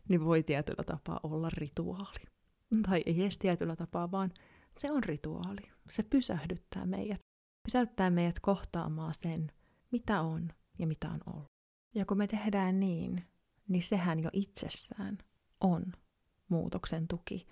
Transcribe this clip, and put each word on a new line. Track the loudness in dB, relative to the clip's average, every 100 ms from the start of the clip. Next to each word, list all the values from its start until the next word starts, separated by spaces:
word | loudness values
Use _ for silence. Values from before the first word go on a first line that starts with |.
| 2
niin | 2
voi | 6 4
tietyllä | 4 0 0 -4
tapaa | -4 -6 -4 -6
olla | -4 -4 -4
rituaali. | -4 -4 -4 -4 -6 -8 -12 -16 _ _ _ _ 2
Tai | 4 2 4
ei | 2
edes | 2 2
tietyllä | 0 2 0 -4
tapaa, | -6 -4 -2
vaan | 0 -2 -4 -20 -20 _ -8
se | -2
on | 0
rituaali. | 0 -4 -6 -6 -6 -8 -12 _ -8
Se | -4
pysähdyttää | 2 2 2 -2 -2 -6 -6 -4 -2
meidät. | -2 -4 -6 -10 _ _ _
Pysäyttää | 0 2 2 2 4
meidät | 4 4 2
kohtaamaan | 2 2 0 -4 -4 -4 -4
sen, | -4 -4 -4 -6 -8 _ _ _
mitä | -4 2 2
on | 2 -2 -4 -8 _ -4
ja | -2
mitä | -2 -4
on | -6 -8
ollut. | -12 -14 _ _ _ _
Ja | -4 0
kun | 2
me | 2
tehdään | 0 2 2 4 4
niin, | 2 0 -2 -6 -8 _ _ _ 0
niin | 0
sehän | 2 2 2 0
jo | 0
itsessään | -2 -4 -6 -4 0 0 0 -8 -8 -12 _ _ _
on | 2 2 -2 -10 _ _ _ _ _
muutoksen | 0 0 -4 -4 -4 -2
tuki, | -4 -6 -10 -10